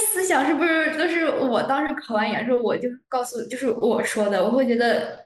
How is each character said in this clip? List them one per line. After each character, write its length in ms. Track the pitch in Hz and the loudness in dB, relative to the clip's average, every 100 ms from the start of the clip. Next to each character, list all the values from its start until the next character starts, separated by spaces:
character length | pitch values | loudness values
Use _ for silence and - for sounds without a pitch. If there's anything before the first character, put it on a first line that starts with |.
思 200 | - 370 | 2 -2
想 200 | 370 285 | 2 2
是 80 | 285 | 2
不 120 | 285 | 2
是 340 | 330 320 311 311 | 2 2 0 0
都 80 | 339 | 0
是 200 | 339 311 | 0 0
我 360 | - 254 226 | 0 0 0
当 240 | - 277 302 | 0 0 -2
时 80 | |
考 220 | - - 214 | -4 -4 -2
完 120 | 220 | 0
研 160 | 220 | -2
之 60 | 233 | 0
后， 80 | 247 | 0
我 180 | 214 - | 0 -2
就 120 | 247 247 _ | -4 -8 _
告 140 | 262 | -4
诉， 180 | 247 240 214 | -4 -6 -8
就 100 | 254 | -4
是 140 | 262 | -2
我 320 | - 233 226 | 0 2 0
说 260 | - 220 208 | 0 0 0
的， 140 | 196 | 2
我 60 | 202 | 2
会 160 | 254 240 | 2 2
觉 80 | |
得 500 | 240 240 - - - | 2 2 0 -2 -10